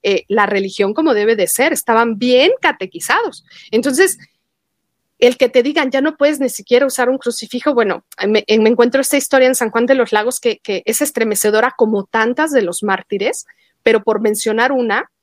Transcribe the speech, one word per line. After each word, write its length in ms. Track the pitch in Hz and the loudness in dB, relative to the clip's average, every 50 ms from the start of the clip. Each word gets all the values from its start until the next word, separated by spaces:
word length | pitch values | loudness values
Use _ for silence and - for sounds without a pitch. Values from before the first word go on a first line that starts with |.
| - | -2
eh, 180 | 208 196 165 - _ | -2 -2 -2 -2 _
la 180 | 202 226 208 | -2 0 0
religión 480 | 196 208 196 196 190 - - 202 196 214 | 0 -2 -4 -4 -6 -4 -4 -4 -2 -2
como 180 | - 311 320 | -2 0 0
debe 220 | 240 208 208 220 226 | 0 2 2 0 0
de 140 | 208 185 - | 0 -2 -4
ser, 240 | - - 262 330 | -2 -2 0 -2
estaban 480 | 320 - - - 226 226 233 233 226 202 | -2 -4 -2 0 2 2 2 0 -2 -2
bien 320 | 247 247 247 247 277 370 523 508 | 0 2 2 4 4 2 0 0
catequizados. 840 | - 330 277 _ 190 190 _ 339 - - 381 415 480 381 - - _ _ - - - - | 0 -2 -2 _ -10 -12 _ -12 -4 -2 0 0 0 -4 -8 -12 _ _ -20 -20 -12 -2
Entonces, 460 | - 226 - 285 254 285 381 370 - _ - _ _ _ _ _ _ _ _ _ _ _ _ _ _ _ _ _ _ _ | -2 -2 0 0 2 2 2 2 0 _ -14 _ _ _ _ _ _ _ _ _ _ _ _ _ _ _ _ _ _ _
el 180 | 240 247 247 | 2 2 2
que 120 | _ 269 233 | _ -2 2
te 160 | - 254 233 | 2 2 2
digan, 260 | 285 294 330 294 262 | 2 -2 -2 -2 0
"Ya 100 | 254 269 | -2 0
no 160 | 269 311 311 | -2 -2 0
puedes 220 | _ 285 294 302 254 | _ 0 0 2 0
ni 100 | 277 247 | -4 -4
siquiera 380 | - - 196 - 240 247 277 | -4 -8 -2 0 2 2 2
usar 220 | 269 - - 247 247 | 0 -2 -2 -2 -2
un 100 | 262 262 | -2 -2
crucifijo", 560 | - 240 226 - 226 - - 247 - 302 277 | -4 -6 -6 -6 -10 -8 -10 -4 -2 0 0
bueno, 300 | 233 226 196 170 - _ _ - - - 202 | 2 0 0 -2 -6 _ _ -12 -6 -2 0
me, 160 | 214 214 202 | 0 0 2
me 220 | - 214 220 214 220 | 2 2 4 4 4
encuentro 320 | 240 226 240 240 - 269 | 4 4 2 2 2 0
esta 160 | 269 - - | 0 0 -2
historia 320 | 277 269 - - 262 254 254 | -2 -2 0 2 4 4 4
en 80 | 262 | 2
San 140 | - 240 220 | 0 -2 -2
Juan 160 | - 226 240 | 0 -2 2
de 100 | 247 269 | 2 2
los 160 | 262 233 220 | 0 2 0
Lagos 260 | 220 214 214 240 254 - | 0 0 0 -2 -6 -2
que, 200 | - 240 214 _ | -4 -4 -4 _
que 240 | _ - 196 185 - | _ -6 -6 -4 -4
es 180 | - 226 - | -4 -2 -2
estremecedora 720 | 294 285 - 233 226 220 208 196 - 214 208 220 226 262 - | -4 -4 -2 -2 -2 -2 -2 0 0 2 2 2 0 0 2
como 280 | - 240 214 214 202 196 | 0 0 0 0 -4 -4
tantas 480 | _ - 226 220 233 247 302 311 320 | _ -2 0 0 0 0 -2 -2 0
de 100 | 294 254 | 0 0
los 220 | 208 170 175 - 208 | 0 0 -6 -6 -4
mártires, 600 | 208 190 185 - _ 208 190 202 262 - - - _ _ _ _ _ _ _ | -4 -4 -4 -4 _ -6 -4 -4 -4 -4 -6 -12 _ _ _ _ _ _ _
pero 220 | _ 226 220 214 202 | _ 2 2 2 2
por 160 | - 214 214 | 0 -2 0
mencionar 500 | 226 214 214 214 - 226 214 226 240 269 | 0 -2 -2 -2 -4 -2 0 0 0 0
una 400 | 285 254 240 220 202 240 440 _ _ _ | 0 0 0 0 -2 -4 -4 _ _ _